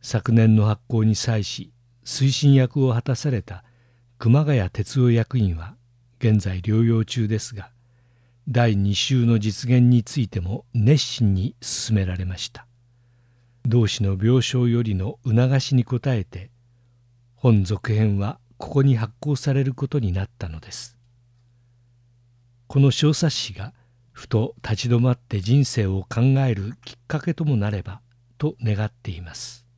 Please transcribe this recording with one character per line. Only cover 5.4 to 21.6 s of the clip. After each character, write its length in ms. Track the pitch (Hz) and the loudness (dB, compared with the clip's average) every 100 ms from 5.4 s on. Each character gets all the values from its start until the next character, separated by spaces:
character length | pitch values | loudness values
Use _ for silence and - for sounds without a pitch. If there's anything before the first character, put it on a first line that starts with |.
| 101 82 | 0 -2
は、 200 | 85 - _ _ _ _ | -10 -18 _ _ _ _
現 240 | 117 107 | 2 2
在 180 | 95 92 | 0 -6
療 220 | 90 110 | -2 0
養 200 | 117 113 | 2 0
中 240 | 110 123 110 | -2 -4 -2
で 100 | 110 | -4
す 160 | - | -6
が、 160 | 104 - _ _ _ _ _ _ _ - | -14 -18 _ _ _ _ _ _ _ -4
第 280 | 123 120 101 | 2 2 2
二 180 | 101 | 2
週 320 | 98 - 131 117 | 0 0 2 4
の 120 | 113 | 2
実 300 | 107 98 120 | 0 -4 0
現 200 | 127 123 | 4 6
に 140 | 123 | 4
つ 160 | 110 - | 2 -4
い 80 | 107 | -4
て 120 | 104 | -4
も 240 | 87 104 - | -6 -8 -6
熱 300 | 113 107 151 | 0 4 2
心 320 | - - 110 | 0 0 2
に 200 | 95 98 - | 2 -2 -6
進 360 | - - - 107 | -10 -10 -2 0
め 100 | 92 | 0
ら 100 | 90 | -4
れ 80 | |
ま 140 | 92 92 | -8 -8
し 120 | - | -12
た。 160 | - - _ _ _ _ _ _ _ _ _ 120 | -16 -20 _ _ _ _ _ _ _ _ _ 0
同 200 | 120 107 | 2 2
氏 160 | - | 0
の 80 | 98 | -2
病 260 | 95 110 127 | 0 2 2
床 320 | 123 127 120 | 2 0 0
よ 120 | 117 | 0
り 120 | 110 | -2
の 240 | 98 95 - | -4 -6 -8
促 360 | 120 110 127 135 | 0 2 2 0
し 140 | - | 2
に 100 | 131 | 0
応 160 | 117 123 139 | 0 -4 -2
え 180 | 120 | -2
て、 260 | 92 90 95 _ _ _ _ _ _ _ _ | -4 -12 -16 _ _ _ _ _ _ _ _
本 300 | _ 127 110 | _ 2 2
続 280 | 92 101 - | 2 -4 -2
編 260 | 107 110 98 | 0 0 0
は 200 | 101 - _ _ | -4 -8 _ _
こ 140 | - | -4
こ 120 | 143 | 0
に 140 | 139 120 | 2 2
発 160 | 110 _ | -2 _
行 160 | 147 143 | -6 -4
さ 160 | 147 | -2
れ 120 | 135 | -2
る 100 | 135 | -2
こ 140 | 127 139 | -4 -4
と 100 | 147 | -2
に 140 | 107 | -2
な 120 | 90 | -4
っ 60 | 95 _ | -6 _
た 100 | 87 | -12
の 120 | 80 | -12
で 120 | - | -16
す。 240 | - - _ _ _ _ _ _ _ | -18 -18 _ _ _ _ _ _ _